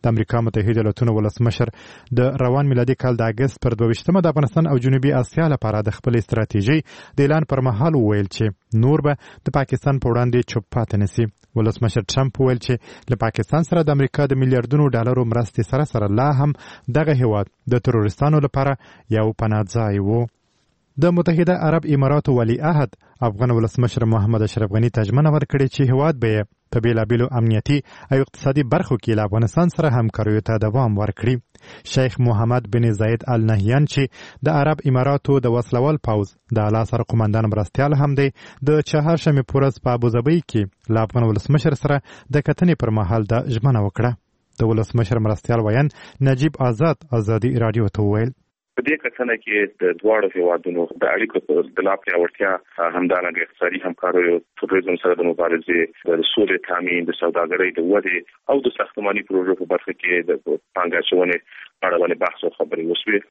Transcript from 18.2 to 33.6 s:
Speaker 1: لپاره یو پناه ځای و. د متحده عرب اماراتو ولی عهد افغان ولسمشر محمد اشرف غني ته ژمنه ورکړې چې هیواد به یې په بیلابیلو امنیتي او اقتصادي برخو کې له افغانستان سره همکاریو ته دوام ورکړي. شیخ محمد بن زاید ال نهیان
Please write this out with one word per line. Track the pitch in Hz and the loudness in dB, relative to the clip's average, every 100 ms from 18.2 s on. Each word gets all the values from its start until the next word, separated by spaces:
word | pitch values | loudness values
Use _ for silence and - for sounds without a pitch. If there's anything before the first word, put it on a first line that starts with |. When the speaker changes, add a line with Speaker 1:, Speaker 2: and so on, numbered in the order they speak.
| 143 151 143 | 2 2 2
Speaker 1:
لپاره | - 135 135 - - _ 110 | 0 -2 -2 -8 -20 _ 0
یو | 110 110 | 0 0
پناه | 110 107 104 | -2 0 -2
ځای | 117 110 101 98 | -2 0 0 0
و. | 113 117 _ _ _ _ _ _ - | 0 -2 _ _ _ _ _ _ 0
د | 165 175 | 2 2
متحده | 175 165 175 180 160 | 2 2 2 2 2
عرب | 165 156 | 0 0
اماراتو | 143 135 147 143 123 | 2 2 2 2 0
ولی | 113 123 156 | 2 0 0
عهد | 160 131 - _ _ 120 | 0 0 -6 _ _ -4
افغان | 101 123 | 0 0
ولسمشر | 117 113 - 120 - 113 | 2 0 0 -2 0 0
محمد | 110 104 113 107 | 2 2 0 0
اشرف | - 107 | -2 -2
غني | 104 117 117 | 0 0 0
ته | 101 | 0
ژمنه | 123 151 | 2 2
ورکړې | 151 - 139 135 | 2 0 -2 -2
چې | - 135 | 0 2
هیواد | 131 151 143 | 2 2 0
به | 113 | 0
یې | 107 101 _ _ | 0 -2 _ _
په | 120 | -2
بیلابیلو | 113 113 110 117 127 123 | 0 0 0 0 0 0
امنیتي | 117 110 - 143 - - - | 0 0 0 -2 -2 -20 -2
او | 135 | -2
اقتصادي | 135 - 143 135 127 | -2 -4 -2 0 0
برخو | 160 190 120 | -2 0 -4
کې | - 107 | 0 -2
له | 107 | 0
افغانستان | 107 113 - 175 | 0 0 0 0
سره | - 156 | 0 0
همکاریو | 123 113 - 107 107 104 | 0 -2 -2 0 0 0
ته | 110 | -2
دوام | 107 113 123 101 | 0 0 0 0
ورکړي. | 104 - 110 127 _ _ - - - | -2 -2 -2 -2 _ _ -20 -20 -4
شیخ | - 131 - 123 | 0 0 2 0
محمد | 104 113 123 107 | 2 0 0 0
بن | 117 117 101 | 0 0 2
زاید | 110 117 - | 0 0 0
ال | 120 110 | 0 2
نهیان | 107 | 2